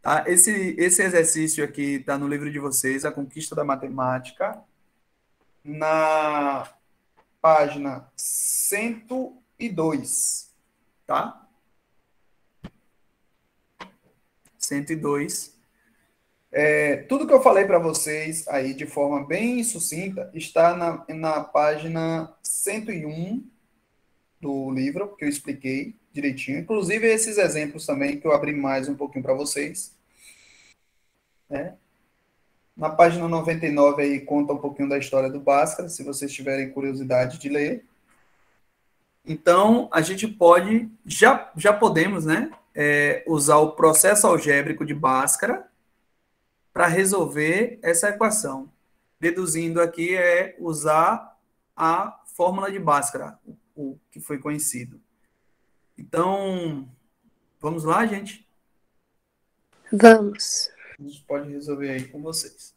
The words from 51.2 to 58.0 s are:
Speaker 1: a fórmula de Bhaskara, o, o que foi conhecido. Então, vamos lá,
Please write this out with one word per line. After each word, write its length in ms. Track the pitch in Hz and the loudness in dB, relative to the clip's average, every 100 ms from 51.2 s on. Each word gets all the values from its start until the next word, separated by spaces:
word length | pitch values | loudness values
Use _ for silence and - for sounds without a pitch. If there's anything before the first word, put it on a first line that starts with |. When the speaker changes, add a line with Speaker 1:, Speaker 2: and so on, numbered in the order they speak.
| - _ _ _ _ | -6 _ _ _ _
Speaker 1:
a 460 | - 160 170 208 - - - | -4 0 0 -4 -10 -20 -2
fórmula 340 | 180 190 196 | 0 0 -6
de 80 | 196 | -4
Bhaskara, 600 | 160 143 143 135 147 - - | 0 0 0 -6 -12 -16 -20
o, 100 | - _ | -20 _
o 260 | - 139 135 _ | -12 -12 -12 _
que 100 | - | -20
foi 180 | - 143 | -10 -8
conhecido. 600 | 147 151 - 123 123 - _ _ _ _ _ _ _ _ _ - | -6 -6 -6 -6 -12 -18 _ _ _ _ _ _ _ _ _ -20
Então, 920 | - 160 180 196 196 185 165 143 131 - _ _ _ _ _ _ | -6 0 0 0 -2 -4 -4 -6 -10 -20 _ _ _ _ _ _
vamos 240 | 147 165 | -8 -4
lá, 200 | 156 185 | 0 2